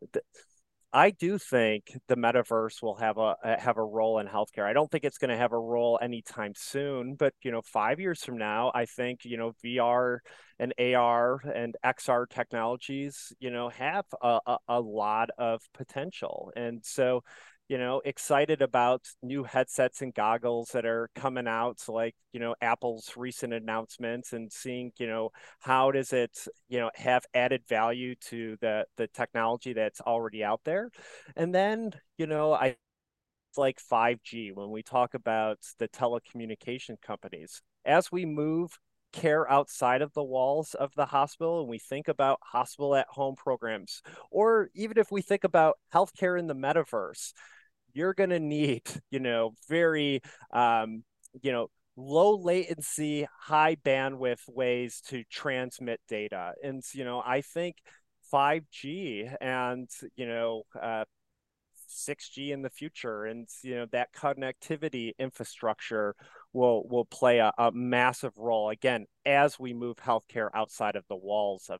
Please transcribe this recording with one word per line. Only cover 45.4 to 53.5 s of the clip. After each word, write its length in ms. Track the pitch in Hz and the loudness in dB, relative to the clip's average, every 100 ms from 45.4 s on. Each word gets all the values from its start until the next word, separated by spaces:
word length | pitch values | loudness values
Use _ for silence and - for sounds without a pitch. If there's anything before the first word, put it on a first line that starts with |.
about 340 | 185 175 160 - _ | 4 6 6 4 _
healthcare 440 | - 196 - 185 180 | 2 2 2 0 0
in 100 | 170 | -2
the 80 | 135 | -2
metaverse, 760 | 139 156 147 113 87 - - - - - _ _ _ 135 | 0 0 0 -2 -4 -8 -14 -14 -20 -20 _ _ _ -4
you're 200 | 180 190 | -2 2
gonna 240 | 190 175 | 2 2
need, 420 | 151 151 147 120 - - - | 0 2 2 0 -4 -12 -6
you 80 | 135 | -4
know, 340 | 127 117 113 113 - | 0 2 0 -2 -2
very, 500 | 160 165 156 143 135 - - - | 2 4 4 2 0 -4 -20 -4
um, 520 | 117 120 117 110 110 - _ - - | 2 4 4 0 -6 -14 _ -20 -8
you 80 | 139 | -2
know, 160 | 123 113 _ _ - | -2 -2 _ _ -16
low 400 | 135 151 202 208 | 0 6 6 6
latency, 920 | 175 185 170 160 139 - 151 147 147 - | 2 0 0 -6 -6 -4 -2 -2 -4 -8
high 360 | - | 0